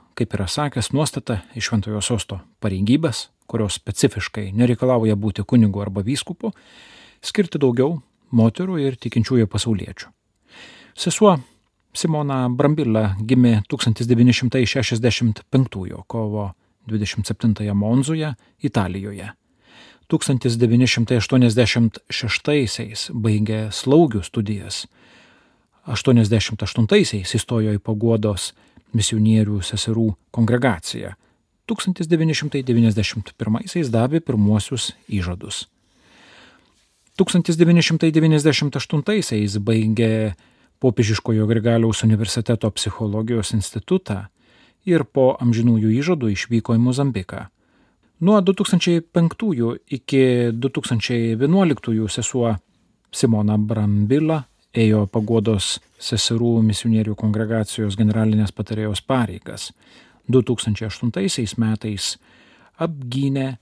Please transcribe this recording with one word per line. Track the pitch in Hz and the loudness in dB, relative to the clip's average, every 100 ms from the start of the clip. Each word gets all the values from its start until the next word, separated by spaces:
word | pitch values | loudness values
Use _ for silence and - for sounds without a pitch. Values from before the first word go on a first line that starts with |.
| _ - | _ -6
kaip | 120 | -4
yra | 107 92 | -4 -4
sakęs, | - 147 127 - | -4 -4 -4 -2
nuostatą | 139 156 131 - 104 - 120 | -2 -2 -4 -6 -6 -6 -8
į | |
Šventojo | - 110 104 104 | -2 -2 -2 -4
Sosto | - 117 - 95 - _ | -4 -4 -6 -12 -14 _
pareigybes, | 107 95 101 143 156 107 - _ - | -4 -2 2 2 0 -4 -10 _ -8
kurios | 113 104 | -4 -4
specifiškai | - - - 127 - - - 98 | -4 -8 0 0 0 -8 -8 -6
nereikalauja | 101 123 120 127 123 110 101 | 0 2 2 0 2 2 0
būti | 107 98 101 | -2 -4 2
kunigu | 127 107 101 | 4 4 2
arba | 101 98 | -4 -4
vyskupu, | 98 135 - 175 220 - _ - - - - _ | -4 -4 -6 -8 -10 -10 _ -20 -20 -20 -20 _
skirti | - - 180 156 | -6 -2 -2 0
daugiau | 135 120 139 165 - _ _ | 2 2 0 -2 -10 _ _
moterų | 120 113 - 185 170 | 2 4 2 -4 -2
ir | 139 127 | -4 -4
tikinčiųjų | 120 127 107 127 107 | -4 -2 0 2 2
pasauliečių. | 104 - 101 90 - - _ _ _ _ - - - - - | -2 -2 -4 -6 -12 -20 _ _ _ _ -20 -20 -20 -20 -8
Sesuo | 180 - 208 156 - _ _ _ _ - | -6 4 4 4 0 _ _ _ _ -6
Simona | 170 151 143 131 123 | -2 -2 -2 -2 0
Brambilla | 123 143 151 127 110 107 95 | 2 2 2 2 2 0 -2
gimė | 110 127 123 110 - | 2 4 6 4 0
tūkstantis | 139 123 107 120 | -2 0 0 2
devyni | 117 123 120 | 6 6 4
šimtai | 123 131 120 | 0 0 0
šešiasdešimt | 135 117 117 120 - 117 107 - | 0 -2 0 0 0 0 -2 -2
penktųjų | 135 127 98 92 82 - | 0 0 -4 -10 -12 -10
kovo | 117 107 104 98 - _ _ - | -8 -4 -4 -6 -10 _ _ -6
dvidešimt | 107 104 - - | -4 -4 -4 -6
septintąją | 101 117 101 104 | -2 0 0 0
Monzoje, | 101 104 123 135 160 151 123 _ _ | 0 2 2 0 -2 -4 -8 _ _
Italijoje. | 139 113 92 95 101 101 104 - _ _ _ - - _ - | -4 -2 -2 -4 -10 -12 -14 -18 _ _ _ -20 -20 _ -4
Tūkstantis | 156 - 131 127 117 | -2 0 -2 0 0
devyni | 117 117 127 | 2 4 2
šimtai | - 113 123 | 0 0 0
aštuoniasdešimt | - 131 123 110 113 120 113 - - | 2 4 4 4 2 2 0 0 -10
šeštaisiais | - 110 - - 147 117 - 110 107 - | -8 -6 -4 -2 -2 -2 -4 -10 -10 -10
baigė | 120 110 107 107 107 110 | -4 0 0 0 -2 -6
slaugių | - 127 147 160 107 - | -6 4 4 4 0 -4
studijas. | 117 104 104 92 - - _ _ _ _ _ _ _ _ _ - | -4 -4 -6 -8 -12 -14 _ _ _ _ _ _ _ _ _ -10
Aštuoniasdešimt | 113 - 120 104 110 - 113 | -2 4 4 6 2 0 -4
aštuntaisiais | 104 - 110 208 175 104 92 113 | -4 -2 2 2 2 -2 -4 -4
įstojo | - 117 107 101 | -2 -2 0 -2
į | |
Paguodos | - 107 117 113 107 98 - - _ _ _ | -4 -2 0 2 0 -2 -8 -12 _ _ _
misionierių | 113 101 110 110 110 104 104 | -2 0 2 4 4 2 -2
seserų | - 107 - 113 110 - _ | -6 -6 -4 -2 -2 -4 _
kongregaciją. | - 220 123 127 85 - 117 95 92 _ _ _ _ - | -2 2 2 2 -2 -6 -10 -12 -14 _ _ _ _ -10
Tūkstantis | 226 - 175 160 | -6 -4 -4 0
devyni | 165 160 | 2 2
šimtai | 147 151 143 127 | 0 -4 -4 0
devyniasdešimt | 117 113 107 101 110 - - | 4 4 2 -2 -6 -10 -8
pirmaisiais | 110 110 - 180 139 | -4 -2 -4 -4 -2
davė | 113 127 160 | 0 0 0
pirmuosius | 165 113 104 107 - 123 - - - | -2 2 2 2 0 -6 -8 -12 -8
įžadus. | 101 90 90 - - - _ _ _ _ _ - - - _ _ _ _ _ _ - | -4 -4 -8 -10 -12 -14 _ _ _ _ _ -20 -20 -20 _ _ _ _ _ _ -2
Tūkstantis | 190 180 165 165 | 0 2 0 4
devyni | 170 170 156 | 6 6 4
šimtai | 165 160 | 2 2
devyniasdešimt | 156 160 151 151 135 147 139 | 4 4 4 4 2 0 -4
aštuntaisiais | - 151 170 208 - 110 104 104 | -4 -2 0 -2 -2 -2 -2 -2
baigė | 101 110 107 110 113 110 110 95 _ _ _ _ | 0 2 2 2 2 0 -2 -6 _ _ _ _
Popiežiškojo | 131 113 107 107 - 110 | 0 2 0 -2 0 0
Grigaliaus | 107 113 113 117 113 110 | 2 0 2 2 2 2
universiteto | 113 107 110 - 113 117 110 | 2 2 0 -4 -2 -2 -2
psichologijos | - 107 - 110 104 113 117 104 | -4 -6 -4 -4 -4 -2 -2 -2
institutą | 110 - 107 - 185 - 98 98 _ _ _ _ _ 190 | -4 -4 -8 -4 -4 -2 -8 -10 _ _ _ _ _ -2
ir | 165 | 0
po | 131 135 127 - | 0 2 2 4
amžinųjų | 120 113 120 113 110 117 | 2 2 4 4 2 2
įžadų | 151 170 113 | 0 0 -2
išvyko | 98 - 113 - 113 | -4 -2 -2 0 2
į | |
Mozambiką. | 123 127 139 107 90 - 95 _ _ _ _ _ _ _ | 2 2 -2 -2 -6 -10 -14 _ _ _ _ _ _ _
Nuo | 175 214 | 2 4
du | 185 | 2
tūkstančiai | 190 202 175 180 170 - 175 | 0 0 0 2 0 0 0
penktųjų | 165 - 220 131 117 - - 131 | 0 0 -2 0 -2 -4 -8 -10
iki | - 135 131 123 120 | 0 2 4 4 0
du | 113 127 | 0 -4
tūkstančiai | 151 - 117 - 120 113 113 | -4 -4 -2 -2 -2 0 0
vienuoliktųjų | 143 190 180 127 - 110 107 | 2 4 2 0 -2 -2 -2
sesuo | - 110 127 117 104 - _ _ _ _ - | -4 -4 0 0 -2 -6 _ _ _ _ 0
Simona | 123 110 104 107 | 2 2 2 0
Brambila | 107 110 104 104 104 139 156 160 - _ _ 117 | 0 0 0 2 2 2 0 -2 -6 _ _ 2
ėjo | 110 107 101 | 4 4 2
Paguodos | 117 107 113 107 104 - - - _ | -2 0 2 2 0 -2 -6 -10 _
seserų | - 117 - 117 120 117 110 | -6 -4 -2 0 2 2 2
misionierių | 104 120 110 107 104 | 2 0 0 0 -2
kongregacijos | 107 107 110 113 104 - 104 98 | -2 0 -2 -2 -4 -4 -4 0
generalinės | 107 107 110 107 104 | 2 2 2 2 0
patarėjos | - 101 110 107 101 - | -4 -8 -6 -4 -6 -2
pareigas. | 131 110 92 - 104 - - _ - _ _ - | -2 -2 -6 -14 -14 -14 -18 _ -20 _ _ 0
Du | 127 | 2
tūkstančiai | 117 117 - 104 110 | 2 -2 -2 -4 -6
aštuntaisiais | - 120 180 196 - 110 - | -6 -4 -2 -2 -2 -4 -2
metais | 110 110 110 101 - - _ _ _ _ _ - | -2 -2 -6 -6 -8 -10 _ _ _ _ _ -6
apgynė | 165 147 123 127 139 135 135 123 | -6 -6 -8 -4 -2 -2 -4 -8